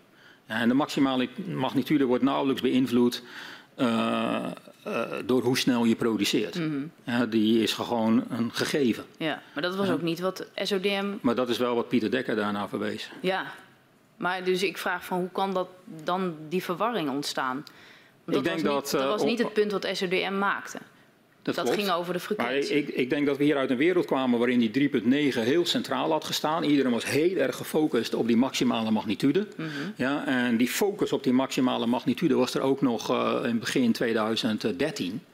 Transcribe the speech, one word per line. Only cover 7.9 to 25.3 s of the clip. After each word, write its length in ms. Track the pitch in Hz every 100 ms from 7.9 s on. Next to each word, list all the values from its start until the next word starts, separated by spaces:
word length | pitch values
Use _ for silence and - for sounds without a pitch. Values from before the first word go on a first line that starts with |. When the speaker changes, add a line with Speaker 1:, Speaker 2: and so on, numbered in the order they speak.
| 120 113 113 -
Speaker 1:
een 200 | 113 117
gegeven. 520 | - 127 160 123 104 - -
Speaker 2:
Ja, 240 | 160 - -
maar 100 | 143
dat 120 | 175 190
was 120 | 196
Speaker 1:
Ja. 60 |
Speaker 2:
ook 80 | 160
niet 180 | 165 165
wat 260 | 185 185 - -
S 160 | 202
O 80 | 202
D 40 | 202
M 320 | 196 202 202
Speaker 1:
Maar 140 | 127 117
dat 140 | 123
is 80 | 113
wel 180 | 123 117
wat 120 | 113
Pieter 220 | 123 107
Dekker 240 | 131 123 110
daarna 320 | 104 104 98
verwees. 420 | 113 107 107 - -
Speaker 2:
Ja, 240 | 185 190 143 - - _ _ _ _ -
maar 260 | 175 185
dus 200 | 185 185
ik 140 | 208 185
vraag 280 | 202 175 -
van: 120 | 185
hoe 120 | 180
kan 220 | 202 190
dat 140 | 185 180 - - 160
dan 320 | 156 185 185 156 156
die 140 | 180
verwarring 460 | - 170 220 220 147
ontstaan? 540 | 135 143 - 131 131 - - - - - _
Want 140 | - 156
Speaker 1:
Ik 60 |
Speaker 2:
dat 0 |
Speaker 1:
denk 120 | 147 165
Speaker 2:
was 180 | 151
Speaker 1:
dat, 100 | 143
Speaker 2:
niet, 80 | -
dat 100 | 151
Speaker 1:
eh, 60 | 135
Speaker 2:
was 160 | 208
niet 160 | 160 233
Speaker 1:
op 60 | 226
Speaker 2:
het 80 |
punt 180 | 214 208
wat 160 | 190 185 185
S 60 |
O 40 | 190
D 40 |
M 260 | 180 175 196
maakte. 400 | 202 139 - - - - _ _ _ _
Speaker 1:
Dat 140 | - 139
Speaker 2:
Dat 100 | 120
Speaker 1:
klopt. 140 | 175
Speaker 2:
ging 120 | 202 170
over 160 | 175
de 60 | 175
frequentie. 500 | - 208 120 139 143
Speaker 1:
Maar 40 | 147
ik, 40 | 147
ik 200 | - 123
denk 160 | 147 143
dat 120 | 139
we 60 |
hier 140 | 143 143
uit 120 | 131
een 80 | 123
wereld 280 | 165 180 -
kwamen 340 | 139 131 120
waarin 200 | 123 123
die 120 | 113
drie 180 | 120 143
punt 160 | 131 110
negen 380 | 139 147